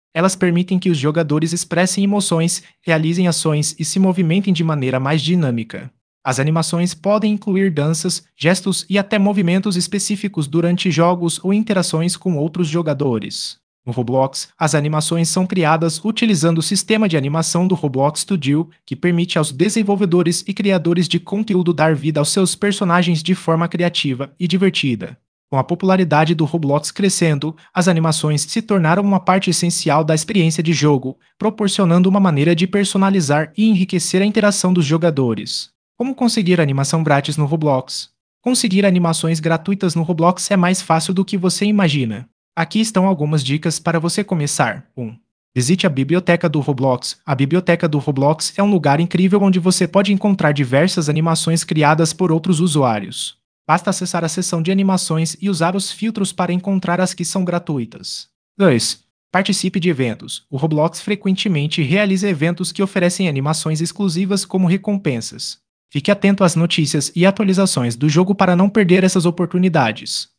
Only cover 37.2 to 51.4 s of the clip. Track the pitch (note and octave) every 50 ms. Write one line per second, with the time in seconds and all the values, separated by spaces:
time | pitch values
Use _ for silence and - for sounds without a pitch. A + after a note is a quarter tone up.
37.2 | C3+ - C#3 D#3 D3 C#3 E3 D#3+ D#3 D3 C3+ C3 - - - - - - _ _
38.2 | _ _ _ _ - B3 B3+ - - G#3+ F#3 G3 G3+ G3 F3+ F3+ F3 E3 D#3+ -
39.2 | - D#3+ E3 D#3+ D#3 E3 E3 D#3+ D#3+ G3 G3+ G3 G3 F3 D#3 E3+ D#3+ E3+ F3 D#3
40.2 | E3 F3 F3+ F3 - - G3+ F#3 F3 F3+ F#3 F3+ - - E3 D#3+ D#3 - F#3 F#3+
41.2 | F#3+ - G#3 F#3 F3+ F3+ F3+ - G3+ G#3 G#3+ G3+ F#3+ D#3 C#3+ D3 B2+ A2+ G#2 G#2+
42.2 | B2 - _ _ _ _ - E3 E3 D#3+ - G#3+ A3 A3 - F#3+ F3+ G3 F#3+ C#3+
43.2 | D3+ D3 D#3+ D3+ B2+ C3 C#3+ D#3+ D#3 E3+ D3+ - - E3+ E3 E3 D#3 E3+ - G#3+
44.2 | G3+ - F#3+ D#3+ D3 C#3+ - - C#3 A#2 G#2 C#3+ - _ - C3+ B2 A2 A#2 -
45.2 | _ _ _ _ _ _ - B2+ A#2+ C3+ F#3+ F#3 - F3+ C#3 C3 C3 C3+ E3 F3+
46.2 | F3+ - E3+ E3+ F3+ E3 D3 D3+ C3 - C#3 B2 C3+ C3+ B2+ B2 - - - _
47.2 | - - C#3+ B2+ C#3+ C#3 E3 F3+ F3+ - E3+ F3 F3+ D#3+ D3+ C#3+ - D#3 C#3 C3+
48.2 | C#3 D3 D#3 D#3 - - - - G3+ G#3 G#3 F3 C#3+ C#3+ C#3+ D3+ E3+ F3 - F3+
49.2 | F#3 F#3+ G3 G3+ G3+ G3 F#3 F#3 E3+ F#3 F3+ - F#3 E3+ - G3 G3+ G3+ G3+ F#3+
50.2 | - G#3 G3 F#3+ D#3 D3+ C#3+ C#3+ C#3+ A#2+ B2+ C#3 E3 F#3 - F#3 D#3 D3 D3+ D#3
51.2 | D#3+ E3 D#3+ D#3